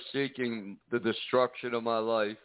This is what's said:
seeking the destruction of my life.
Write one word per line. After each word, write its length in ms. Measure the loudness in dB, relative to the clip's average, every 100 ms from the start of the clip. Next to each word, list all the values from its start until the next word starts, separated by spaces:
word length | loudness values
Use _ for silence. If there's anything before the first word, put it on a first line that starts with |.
| 0
seeking 640 | -2 -2 -2 -2 -2 -6 -12 -4
the 80 | 0
destruction 760 | 0 -2 2 4 4 0 -4
of 80 | -2
my 160 | 0 0
life. 380 | 2 2 2 -2